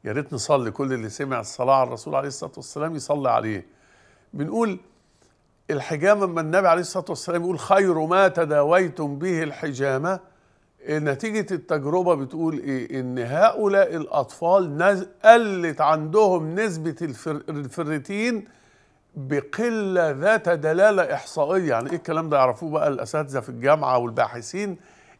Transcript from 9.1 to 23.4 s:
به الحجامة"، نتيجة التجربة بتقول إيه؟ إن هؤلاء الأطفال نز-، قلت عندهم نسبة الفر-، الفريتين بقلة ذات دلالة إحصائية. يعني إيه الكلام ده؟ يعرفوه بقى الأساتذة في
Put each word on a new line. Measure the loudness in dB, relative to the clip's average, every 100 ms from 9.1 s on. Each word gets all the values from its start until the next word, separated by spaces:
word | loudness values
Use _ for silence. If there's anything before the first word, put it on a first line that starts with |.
| -4
به | -2 -2
الحجامة"، | -2 -6 -8 -4 -2 0 -2 -4 -8 _ _ _ _ _ -4
نتيجة | -2 -2 -2 -2 -4 -4
التجربة | -6 -4 -4 0 0 2 0
بتقول | -2 -4 -4 -2
إيه؟ | -4 -6 -4 -6
إن | -6 -4
هؤلاء | -4 4 4 4 2 4 2 0
الأطفال | -2 -2 -2 -4 2 4 2 2
نز-، | 2 2 -4 2 8
قلت | 8 6 -2 -2 0
عندهم | 2 2 2 2 4 2 -2 -4
نسبة | -4 -4 -8 -6
الفر-، | -8 -8 -8 -8 -8
الفريتين | -10 -8 -8 -4 -6 -6 -4 -2 -4 -8 _ _ _ _ _ _ -14
بقلة | -4 -4 -4 -4 -2 0 0 2 0
ذات | 2 2 2 2
دلالة | 0 0 4 4 4 0
إحصائية. | -2 -6 -2 0 0 2
يعني | -2 -2
إيه | -6
الكلام | -4 -4 0
ده؟ | 4
يعرفوه | 4 2 -4
بقى | 0 0
الأساتذة | -2 -4 -4 -4
في | -6